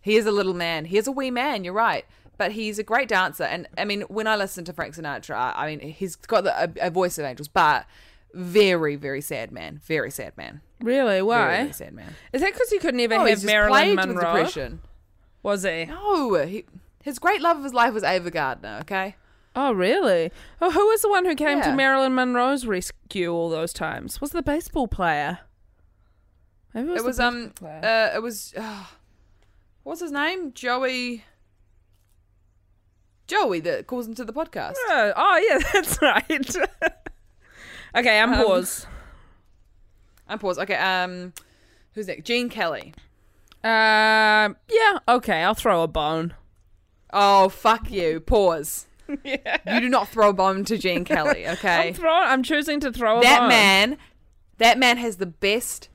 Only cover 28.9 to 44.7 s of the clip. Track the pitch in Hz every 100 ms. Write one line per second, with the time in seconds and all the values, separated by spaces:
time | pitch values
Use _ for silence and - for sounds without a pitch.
28.9 | - _ _ _ _ _ _ _ _ 277
29.9 | 330 349 285 302 381 320 - 247 254 262
30.9 | 254 247 233 _ _ _ _ _ _ _
31.9 | _ _ _ _ _ _ _ _ _ _
32.9 | _ _ _ - 403 311 175 160 139 -
33.9 | 247 226 226 226 240 320 - - 539 480
34.9 | 392 208 - 349 349 440 285 - 403 320
35.9 | - 285 208 - 311 269 359 - _ 381
36.9 | - - - _ _ _ - - - -
37.9 | - 240 214 226 220 220 185 185 - -
38.9 | - - - - _ _ _ _ _ _
39.9 | _ _ _ - 208 208 175 190 170 185
40.9 | 185 180 180 180 - _ _ _ _ _
41.9 | - 190 - 160 240 240 220 175 131 -
42.9 | - _ _ _ _ _ _ 220 226 220
43.9 | 214 220 220 214 214 214 - -